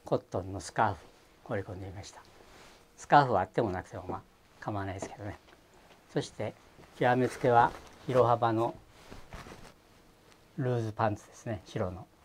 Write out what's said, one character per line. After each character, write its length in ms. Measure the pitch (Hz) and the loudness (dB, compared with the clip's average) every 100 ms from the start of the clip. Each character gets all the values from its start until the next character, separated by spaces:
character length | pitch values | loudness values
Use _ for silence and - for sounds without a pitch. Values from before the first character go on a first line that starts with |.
コ 120 | - 143 | -4 -4
ッ 20 | |
ト 240 | - 104 | -2 -8
ン 100 | 92 | -6
の 80 | 98 | -8
ス 120 | - | -8
カ 100 | - | 0
ー 40 | 110 | 0
フ 40 | |
を 40 | 98 - - _ _ | 0 -12 -20 _ _
放 120 | - 110 | -8 -8
り 60 | |
込 120 | 95 | -8
ん 60 | 92 | -12
で 60 | 98 | -12
み 60 | |
ま 100 | 92 | -14
し 80 | - | -16
た。 100 | - - - - - - - _ - | -18 -20 -20 -20 -20 -20 -20 _ -20
ス 100 | - | 6
カ 160 | 151 | 6
ー 40 | 135 | 6
フ 60 | |
は 100 | 104 | 2
あ 20 | |
っ 40 | 95 | 0
て 140 | - | 0
も 80 | 113 | -2
な 120 | 92 | -2
く 60 | - | -8
て 60 | - | -12
も、 100 | 90 | -10
ま 80 | - | -10
あ、 40 | - _ _ _ | -12 _ _ _
構 180 | - 104 | -8 -6
わ 60 | |
な 80 | 95 | -6
い 20 | |
で 60 | 95 | -8
す 80 | - | -10
け 80 | - | -12
ど 80 | |
ね。 140 | 101 - - - _ - - - _ | -12 -12 -18 -20 _ -20 -20 -20 _
そ 80 | 147 | -6
し 100 | 131 | -6
て 240 | - 110 - - - - - | -8 -10 -10 -20 -20 -20 0
極 180 | 131 123 | 2 4
め 100 | 123 | 2
付 140 | - | 2
け 80 | 131 | 4
は 200 | 117 120 - - - - | 6 6 2 -16 -16 0
色 160 | 127 | 4
幅 280 | 117 117 117 | 4 4 2
の 220 | 113 117 - - - - - - - - - - - _ - - _ _ - _ - | 2 0 -4 -18 -20 -20 -20 -16 -16 -16 -18 -20 -20 _ -20 -20 _ _ -20 _ -4
ル 180 | 127 123 | -2 0
ー 40 | |
ズ 120 | 110 | -2
パ 160 | 107 113 | 0 -2
ン 60 | 104 | -2
ツ 100 | - | -8
で 80 | |
す 120 | - - | -14 -10
ね、 140 | 101 - | -10 -8
白 260 | - 95 | -6 -6
の。 140 | 90 - _ | -6 -14 _